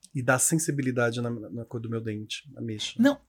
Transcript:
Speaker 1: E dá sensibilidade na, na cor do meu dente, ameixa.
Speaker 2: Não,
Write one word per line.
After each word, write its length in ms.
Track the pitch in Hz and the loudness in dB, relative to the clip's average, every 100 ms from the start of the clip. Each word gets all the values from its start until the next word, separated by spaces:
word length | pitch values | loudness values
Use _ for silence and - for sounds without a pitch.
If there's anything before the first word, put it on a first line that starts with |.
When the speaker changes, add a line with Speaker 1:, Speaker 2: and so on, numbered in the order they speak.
| - | -10
Speaker 1:
E 100 | 143 | -2
dá 160 | 123 127 | 2 4
sensibilidade 840 | - 165 160 143 131 123 120 120 | 4 2 2 0 0 2 2 2
na, 80 | 120 | -2
na 360 | 120 107 120 113 | -4 -8 -10 -8
cor 140 | 120 | -8
do 100 | 113 | -4
meu 120 | 117 | -4
dente, 480 | 113 107 104 - 147 - | -4 -6 -6 -10 -12 -8
ameixa. 400 | 117 107 - - | -6 -6 -4 4
Speaker 2:
Não, 220 | 269 277 | 4 4